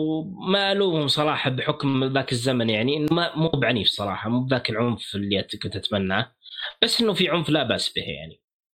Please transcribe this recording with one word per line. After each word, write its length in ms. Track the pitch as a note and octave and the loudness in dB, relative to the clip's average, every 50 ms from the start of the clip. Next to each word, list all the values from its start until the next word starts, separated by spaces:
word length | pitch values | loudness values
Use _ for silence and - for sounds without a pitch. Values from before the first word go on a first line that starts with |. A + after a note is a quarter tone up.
| D#3 D#3 D#3 D#3+ - | 0 0 0 -2 -4
ما 500 | F#3+ F#3 - C3 F#3 G3 G3+ G3 G3 G3 | -6 -10 -6 -2 0 2 2 2 2 2
ألومهم 360 | G3 G3+ F#3 E3 D#3 D3 C3 | 2 2 2 2 2 0 0
صراحة 420 | - D3+ D3 D#3 C#3+ - - C#3 | 2 2 2 2 0 0 0 -2
بحكم 540 | C3 B2 - D3+ D3 - - C#3 C3+ C3 C3+ | -2 -2 0 -2 -2 0 0 0 2 2 2
ذاك 280 | C3 C3+ C3+ B2+ - C3 | 2 0 0 0 0 -2
الزمن، 380 | A#2+ A#2 C3+ B2+ A#2+ A2+ A2+ | 0 0 2 2 2 2 2
يعني 260 | A2 G#2+ A#2 C3+ D3 | 2 2 2 2 0
إنه 120 | D#3 D3+ D3+ | 2 2 2
ما، 260 | E3 E3+ E3+ - - | 2 2 0 0 0
مو 120 | D3+ D#3+ D#3+ | 0 0 2
بعنيف 400 | - C3+ A2+ A2+ B2+ G#2+ F2+ - | 2 2 2 2 2 2 2 2
صراحة، 420 | - - G2+ G2+ F#2 F#2 G#2 A2 | 0 0 0 -2 -2 -4 -2 0
مو 140 | A#2+ B2+ C3 | 0 0 2
بذاك 260 | C3 C3+ A#2+ - - | 2 0 0 0 -2
العنف 440 | A2 A2 A#2+ A#2+ A2 G#2 - - - | -2 0 0 0 0 -2 -4 -6 -6
اللي 260 | G2+ G2+ G2+ G2+ F#2+ | -4 -2 0 0 0
أت-، 160 | F#2 - - | -2 -4 -8
كنت 200 | - - G2 - | -8 -8 -6 -6
أتمناه. 580 | F#2+ - - A2 G2+ F#2+ F#2 F#2+ G#2 B2 - _ _ - - - - - - - - - | -6 -6 -2 -2 0 0 0 0 0 -2 -2 _ _ -20 -20 -14 -12 -12 -8 -4 -2 0
بس 180 | A#3 - - | 0 2 2
إنه 140 | A#3 G#3+ F#3 | 2 2 2
في 140 | E3 F#3 D3+ | 2 0 2
عنف 200 | D#3+ F3 D3+ C#3+ | 2 0 0 2
لا 120 | D3+ D3+ C3 | 2 0 2
بأس 300 | A2 G2 F#2 - - - | 0 0 -2 -2 -4 -4
به 100 | E2 D#2 | -6 -8
يعني. 400 | D#2 D2+ C#2+ D#2+ D#2+ - _ _ _ _ _ _ _ | -8 -8 -10 -12 -14 -16 _ _ _ _ _ _ _